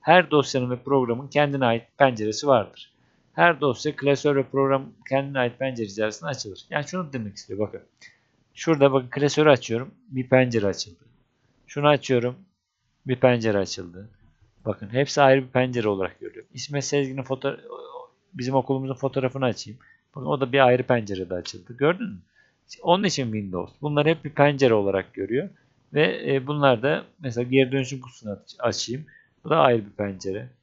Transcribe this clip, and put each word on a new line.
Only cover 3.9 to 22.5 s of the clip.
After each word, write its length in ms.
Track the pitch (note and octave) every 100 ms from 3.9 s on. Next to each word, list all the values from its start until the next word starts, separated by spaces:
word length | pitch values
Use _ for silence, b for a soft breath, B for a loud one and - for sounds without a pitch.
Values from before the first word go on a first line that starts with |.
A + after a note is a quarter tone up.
| C3+
klasör 400 | C#3 C#3 D3 C#3
ve 80 |
program 460 | B2+ C3+ C3+ C3+ C#3+ - -
kendine 300 | C3+ C#3 C#3
ait 200 | B2 B2
pencere 280 | C3 B2 G#2+
içerisinde 420 | G2 A2 G#2 D#3+
açılır. 360 | C3 A2 F#2 -
Yani 180 | D3 C#3+
şunu 260 | F3+ E3
demek 220 | C3+ G#2+ G2
istiyor 240 | - G2+
bakın. 220 | G#2+ F2 _ _ b b b b _
Şurada 400 | - - D#3 C#3
bakın 160 | C3+ B2
klasörü 400 | C#3 C#3+ D3 D3+
açıyorum, 420 | C3 - A2+ C3 _ _
bir 220 | C3 B2+
pencere 380 | C3 B2+ A#2 G2+
açıldı. 360 | F2+ - - _ _ _ _ _ _ _
Şunu 200 | - D3
açıyorum, 480 | C#3+ - B2+ A#2+ C3 _ _ _ _ _ _ -
bir 80 | B2+
pencere 420 | C3 A#2+ A2+ G2+
açıldı. 520 | F#2 - F2+ F2 G#2+ _ _ _ _ _ -
Bakın 240 | G#2 G#2
hepsi 280 | A#2+ C#3 -
ayrı 220 | C#3 C3+
bir 60 | B2+
pencere 380 | B2+ B2+ B2 G#2+
olarak 320 | G2 F#2 -
görüyor. 260 | G#2 - -
İsmet 320 | - C3+ C#3+ C3+
Sezgin'in 380 | C#3+ C3+ C3+
foto-, 360 | B2+ C3+ C#3 C#3 - - C#3 - - _ _
bizim 220 | - B2 C3+
okulumuzun 400 | B2 C3+ C3+ C3
fotoğrafını 500 | C3+ C3+ B2+ C3+ B2+
açayım. 340 | G#2+ - B2 b b _ -
Bakın 120 | C3+
o 140 | D3
da 100 | C3
bir 140 | C3+ B2+
ayrı 180 | B2
pencerede 500 | B2 B2 G#2 F#2+ F2+
açıldı. 440 | F2+ E2+ G2 F2+ A#2+
Gördün 320 | C#3 F#3 A3
mü? 100 | F#2 _ _ _